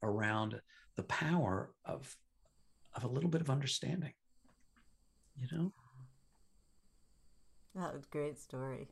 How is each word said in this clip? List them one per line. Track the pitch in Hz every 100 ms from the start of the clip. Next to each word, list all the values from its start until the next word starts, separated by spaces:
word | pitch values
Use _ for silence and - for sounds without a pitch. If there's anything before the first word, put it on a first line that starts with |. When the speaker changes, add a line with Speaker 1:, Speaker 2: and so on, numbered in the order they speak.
Speaker 1:
around | 107 104 107 110 107 107 - - - -
the |
power | - - 156 175 107 95 - -
of, | - 139 131 - - _ - _ - - -
of | -
a | 123
little | 131 170
bit | 160
of | 143
understanding, | 135 135 - - 180 143 - _ - - - - - - - _ _ - 139
you | 127
know? | 165 180 - - 131 127 - - - - - - - - - - - - - - - -
Speaker 2:
That | 185 175
was | 143
a | 143
great | 147 147 143
story. | - 127 135 131 139